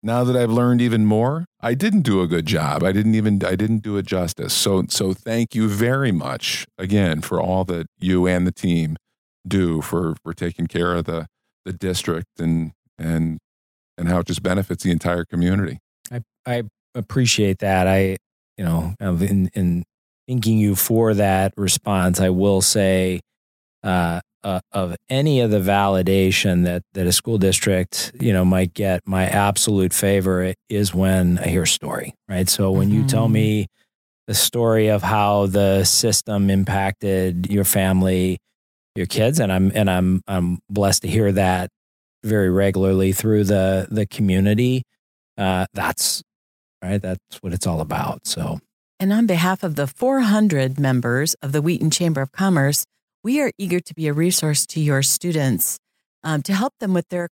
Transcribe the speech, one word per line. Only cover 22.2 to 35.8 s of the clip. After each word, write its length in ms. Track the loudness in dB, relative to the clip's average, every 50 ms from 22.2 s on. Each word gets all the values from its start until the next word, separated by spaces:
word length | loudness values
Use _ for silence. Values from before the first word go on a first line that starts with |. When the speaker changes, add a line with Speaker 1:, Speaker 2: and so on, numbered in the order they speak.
Speaker 2:
I 100 | 2 2
will 320 | 2 2 2 4 4 2
say, 580 | 2 2 2 2 2 2 2 2 0 0 -2 -4 -8 _ _ _ _ _ _ _ _ _ _ _
uh, 380 | -4 -2 0 0 0 0 -2 -4 -8 _ _ _
uh, 180 | -8 -6 -6 -6 -6 _
of 240 | -6 -4 -4 -4 -6 -10 _ _
any 300 | -2 0 2 2 2 2
of 100 | 2 2
the 100 | 2 0
validation 1040 | 2 2 2 2 2 2 2 2 2 2 2 4 4 2 2 2 0 2 2 2 2
that, 180 | 2 0 -4 -8 _ _
that 120 | -2 0
a 60 | 0
school 240 | 0 0 -2 -2 -2
district, 760 | 2 2 2 2 0 0 0 0 0 -2 -4 -6 -10 -10 -10 -8 -4
you 140 | 0 0
know, 100 | 2 4
might 300 | 4 4 2 2 0 -2
get, 300 | _ -4 -2 -2 -2 -2 _
my 200 | -4 -2 -2 0
absolute 680 | 0 0 0 0 0 0 0 0 0 2 2 0 0
favorite 640 | 0 0 0 2 2 2 2 0 0 0 0 -2 -4 _ _ _
is 240 | -2 -2 -2 0 0
when 440 | 0 2 2 2 4 4 2 2 0
I 100 | 0 0
hear 160 | 0 0 0
a 20 |
story, 480 | 0 -2 -2 -4 -8 -8 -8 -8 -10 -14 _ _
right? 220 | -8 -4 -2 0 0
So 220 | 0 0 0 2
when 200 | 2 2 2 2
you 160 | 2 2 2
tell 180 | 2 2 2 2
Speaker 3:
Mm-hmm. 80 | 2 2
Speaker 2:
me 320 | 2 2 2 0 0 -2 -4 _ _ _ _ _ _ _ _ _ _ _ -6
the 60 | -2
story 540 | -2 -2 0 0 0 2 2 4 4 4 4
of 140 | 2 2
how 420 | 0 0 0 2 2 2 2 2 2
the 380 | 2 2 2 2 4 4 2